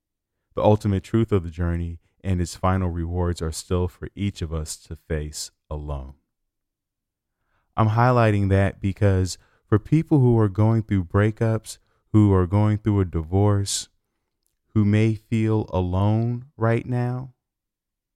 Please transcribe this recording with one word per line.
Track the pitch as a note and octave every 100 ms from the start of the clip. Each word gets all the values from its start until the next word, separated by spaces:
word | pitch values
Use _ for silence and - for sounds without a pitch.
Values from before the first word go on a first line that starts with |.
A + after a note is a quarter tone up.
| _ _ _ _ _
The | -
ultimate | G#2 G#2+ G#2+ F#2+
truth | - A2+ A2+
of | G2
the | E2+
journey | D#2+ F2 E2+ E2+ E2 _ _
and | F#2+ F2+
its | F2 -
final | F#2 F#2+ F2+
rewards | E2+ E2+ F2 F2 F2
are | D#2+
still | - - F2+ F2+
for | - - -
each | G2+ -
of | E2
us | D#2+ D#2 -
to | - D#2+ -
face | D#2 D2+ - - _ -
alone. | D2+ D2 C#2 C2 C#2 _ _ _ _ _ _ _ _ _ _ _ _ _ _ _ -
I'm | A2
highlighting | A2+ B2 B2 A2 G#2 G2
that | G2 G2 -
because | G2 - G#2 F#2+ F#2 - _ _ _
for | G#2
people | - D#3 D#3+ D3+
who | B2 A2+
are | G#2
going | F#2+ G#2+ A2+
through | G#2+ G2 F2
breakups, | G2+ G#2+ A2 A2+ A2+ - - _ _ _
who | G#2+ G#2
are | F#2+ F2+
going | G2+ G#2+ G#2
through | A2 G2+
a | F2+
divorce, | E2 D#2+ F#2+ G#2 G2+ G2 - - _ _ _ _ _ _ _ _
who | G#2+ G2+
may | G#2+ A2
feel | G#2+ - A2+ A2 A2 -
alone | F#2 F2+ F#2 G2+ A2 A#2 A#2+ C3+ -
right | A2+ A#2 -
now, | B2 B2 B2 C3 - _ _ _ _ _ _ _